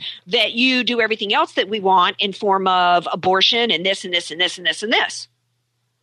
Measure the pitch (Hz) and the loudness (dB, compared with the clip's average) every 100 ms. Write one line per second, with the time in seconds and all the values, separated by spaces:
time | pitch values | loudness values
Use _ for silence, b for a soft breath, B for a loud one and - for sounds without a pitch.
0 | B B 175 226 208 226 262 254 240 240 | B B -4 -2 0 0 0 2 0 0
1 | 220 220 202 254 - - 190 214 190 185 | 0 -2 -2 0 0 -2 -4 -2 2 4
2 | 185 202 202 190 208 190 190 185 180 175 | 4 0 -6 -2 0 2 2 2 4 2
3 | 175 175 214 190 180 233 233 160 185 196 | 0 -2 0 4 2 4 2 2 0 -4
4 | 190 175 - 160 180 180 170 156 214 302 | -4 -6 -6 -4 -4 -2 -6 -4 -2 -2
5 | - - - _ _ _ _ _ _ _ | -2 -8 -16 _ _ _ _ _ _ _